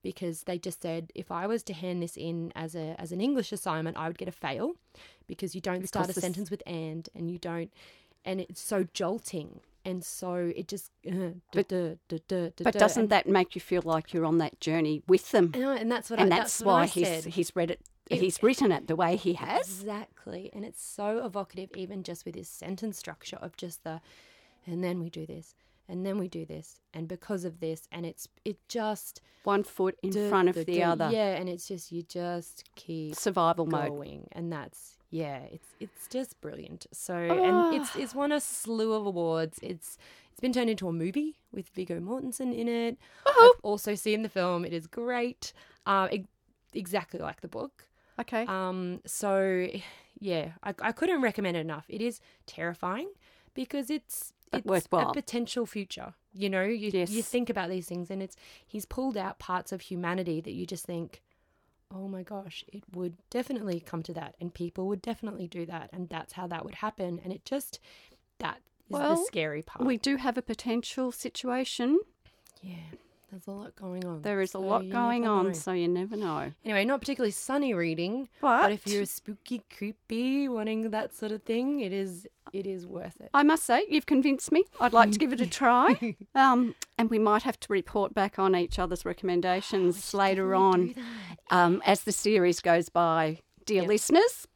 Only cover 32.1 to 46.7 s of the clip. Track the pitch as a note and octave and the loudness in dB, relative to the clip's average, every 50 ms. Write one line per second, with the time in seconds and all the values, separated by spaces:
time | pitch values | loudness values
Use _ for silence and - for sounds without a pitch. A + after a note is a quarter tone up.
32.1 | - F3+ F3 F3 F3 F3 E3+ - - - - - _ - - - E3 D#3+ D#3 D3+ | -8 -6 -4 -4 -4 -6 -6 -10 -16 -20 -20 -20 _ -20 -12 -10 -8 -8 -6 -8
33.1 | D3+ - - G#3+ F#3+ F#3 E3+ E3 E3+ E3+ E3 D#3 D#3+ D3+ C#3+ C#3+ D3 C#3+ C#3+ D3 | -8 -2 -2 0 2 4 4 4 4 4 2 0 0 0 0 -2 -4 -6 -10 -12
34.1 | C#3+ D3 - - - - E3+ E3+ E3 D3+ C3 - _ - - - _ _ _ _ | -14 -16 -16 -16 -12 -8 -8 -6 -6 -8 -10 -12 _ -20 -20 -20 _ _ _ _
35.1 | - E3 D#3+ D3 C#3 C3 C3+ - - D#3+ _ - _ _ - G3 _ - - - | -8 -6 -6 -6 -8 -10 -12 -16 -18 -20 _ -20 _ _ -16 -16 _ -18 -18 -8
36.1 | - B3+ C4 - - _ - D3+ D3 D3 D3+ - D#3 F3 - - - - - - | -6 -6 -6 -6 -10 _ -14 -14 -12 -12 -14 -14 -16 -18 -18 -18 -16 -14 -10 -8
37.1 | F#3 F3 E3+ E3+ - - F#4 F#4 F4+ F4+ F4 E4+ E4 - D4 A#3+ - - C#4 A3+ | -6 -4 0 0 2 4 4 6 6 6 6 4 2 0 -2 -4 -6 -6 -6 -6
38.1 | A#3+ C4 C#4+ D4 D4 D4 C#4+ - - - - G#3+ A3+ A3 A3 A3 A3 G#3+ G#3 G3+ | -4 -2 0 2 2 0 0 -4 -8 -8 -6 -4 -2 0 0 0 0 0 -2 -2
39.1 | F#3+ F3 E3+ E3 E3 D#3+ E3 D#3+ D#3+ - - - F#3 E3 - - - - - - | -2 0 0 0 0 0 0 -2 -4 -12 -10 -10 -10 -10 -12 -18 -18 -18 -20 -20
40.1 | - - _ _ _ - - B3+ A#3+ B3 B3 A3+ A3 F#3 F#3+ F3+ E3 E3+ E3 F3+ | -20 -20 _ _ _ -4 -2 0 2 2 2 2 0 -2 -2 -4 -2 -2 -2 -2
41.1 | F#3 C#4+ D4+ D#4 D4+ _ _ _ - G3+ F3+ - _ F#3 F#3 E3+ F3 E3+ E3+ F#3+ | -2 -2 -2 -4 -6 _ _ _ -12 -12 -12 -10 _ -10 -6 -6 -6 -6 -6 -6
42.1 | A#3 C4 C4+ B3+ A#3 - C4+ B3+ A#3+ A#3 A#3 A#3 A#3 A#3 A#3 A#3 A#3 - _ - | -6 -6 -6 -8 -6 -4 -4 -4 -4 -2 -2 -2 -2 0 -2 -2 -4 -6 _ -20
43.1 | - - - C#5 D5 B4+ A#4 B4 A#4+ - - G#3+ G#3 G#3 - G#3+ G#3 G3+ - A3 | -20 0 2 6 10 12 12 12 12 10 4 -2 -2 -2 -2 -4 -4 -2 0 0
44.1 | G#3+ G#3+ A3 - - G3 F3+ F3+ F3+ F3 F3 F3+ E3+ E3 D#3+ E3 - - A#3 A#3+ | 0 0 0 -4 -2 0 0 2 2 0 -2 -4 -6 -8 -8 -8 -10 -6 -4 -2
45.1 | B3 B3 A#3+ B3 B3 _ - - - - - _ _ _ _ - G3 G3 F#3+ F#3 | -2 -2 -2 -4 -4 _ -14 -14 -14 -16 -20 _ _ _ _ 2 2 4 4 2
46.1 | - F#3+ F#3 - _ _ _ _ _ _ _ _ | 0 -4 -6 -8 _ _ _ _ _ _ _ _